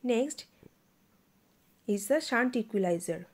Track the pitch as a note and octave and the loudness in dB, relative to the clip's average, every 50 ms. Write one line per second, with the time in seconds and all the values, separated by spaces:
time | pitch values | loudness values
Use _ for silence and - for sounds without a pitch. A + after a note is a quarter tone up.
0 | - B3 A#3+ A3+ C4 D4+ - - - _ _ _ - - _ _ _ _ _ _ | 0 2 2 2 2 0 -4 -10 -16 _ _ _ -20 -20 _ _ _ _ _ _
1 | _ _ _ _ _ _ _ _ _ _ _ _ _ _ _ _ _ - G3+ G3+ | _ _ _ _ _ _ _ _ _ _ _ _ _ _ _ _ _ -2 -2 -2
2 | G3 - F#3 - - - C4 A#3 B3 B3+ B3 A#3+ G#3+ A3 - G3+ F#3+ F3+ F3 E3+ | 2 2 2 2 2 2 2 2 2 2 0 -2 -4 -2 0 0 2 2 0 0
3 | F3 - E3 E3 F3 - | -2 -6 -6 -8 -8 -16